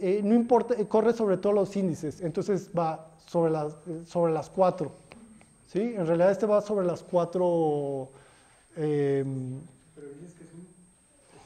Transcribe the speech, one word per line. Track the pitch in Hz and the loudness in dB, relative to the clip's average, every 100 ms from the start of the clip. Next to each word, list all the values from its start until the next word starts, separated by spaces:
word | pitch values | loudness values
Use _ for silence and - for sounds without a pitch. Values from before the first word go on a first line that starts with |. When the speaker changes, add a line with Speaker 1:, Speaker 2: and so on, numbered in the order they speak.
Speaker 1:
eh, | 185 202 | -2 0
no | 208 | 4
importa, | 233 233 240 233 | 4 4 2 2
eh, | 233 208 | -2 0
corre | 214 220 | 2 2
sobre | 233 214 185 | 2 0 2
todos | 208 | 2
los | 208 196 | 2 0
índices. | 196 185 143 151 - | 0 -2 -2 -6 -6
Entonces | 175 175 190 190 - 175 | -6 -4 -2 -2 -2 -2
va | 160 156 - - - | -2 -4 -10 -20 -4
sobre | 175 165 | 0 2
las, | 160 151 | 0 -2
eh, | 156 180 160 170 | -8 -12 -12 -6
sobre | 175 170 | 0 2
las | 156 147 | 0 -2
cuatro. | - 185 180 139 - - - - - - _ - | 2 2 2 -4 -8 -20 -20 -20 -20 -20 _ -8
¿Sí? | 180 | -4
En | 233 220 160 | -2 -2 0
realidad | 170 180 | 4 4
este | 196 214 | 4 2
va | 208 | 2
sobre | 208 208 180 | 2 0 0
las | 156 | -2
cuatro, | - 175 170 180 180 170 160 147 143 139 131 - - - _ _ _ 170 | -2 0 0 0 2 2 0 0 -4 -6 -8 -16 -20 -20 _ _ _ -6
em, | 151 147 143 139 135 135 127 131 - - _ | -2 0 2 0 -2 -6 -8 -10 -14 -20 _
Speaker 2:
Pero | 151 143 143 | -20 -18 -18
dices | 175 165 | -20 -20
que | |
es | 156 | -20
un, | 165 180 - - _ _ _ _ | -20 -20 -20 -20 _ _ _ _
es | - | -20